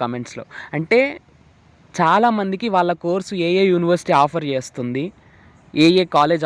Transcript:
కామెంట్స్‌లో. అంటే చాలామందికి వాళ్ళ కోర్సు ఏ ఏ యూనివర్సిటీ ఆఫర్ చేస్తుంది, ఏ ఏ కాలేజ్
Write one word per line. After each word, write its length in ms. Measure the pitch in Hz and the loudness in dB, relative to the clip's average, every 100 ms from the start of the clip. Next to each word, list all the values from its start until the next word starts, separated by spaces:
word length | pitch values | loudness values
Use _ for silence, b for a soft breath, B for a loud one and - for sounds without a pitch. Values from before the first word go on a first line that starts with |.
కామెంట్స్‌లో. 420 | 120 120 120 117 - B B 147 | -6 -6 -10 -14 -16 B B -6
అంటే 220 | 160 233 269 - _ _ _ _ _ _ _ - | 0 2 0 -4 _ _ _ _ _ _ _ -2
చాలామందికి 680 | 165 190 233 214 190 190 233 | 2 4 2 0 -4 -4 -2
వాళ్ళ 160 | 185 175 170 | 0 0 -2
కోర్సు 280 | 170 190 - 190 170 | -4 -4 -4 -4 0
ఏ 20 | 185 | 2
ఏ 20 | 196 | 2
యూనివర్సిటీ 400 | 175 170 175 - 151 | 2 2 0 2 2
ఆఫర్ 200 | 143 165 151 | 2 0 -4
చేస్తుంది, 500 | 131 - - 123 127 175 - b b b b _ - | -6 -6 -8 -6 -6 -8 -10 b b b b _ 2
ఏ 20 | 165 180 | 4 4
ఏ 20 | 175 | 2
కాలేజ్ 300 | 151 147 165 | 2 2 2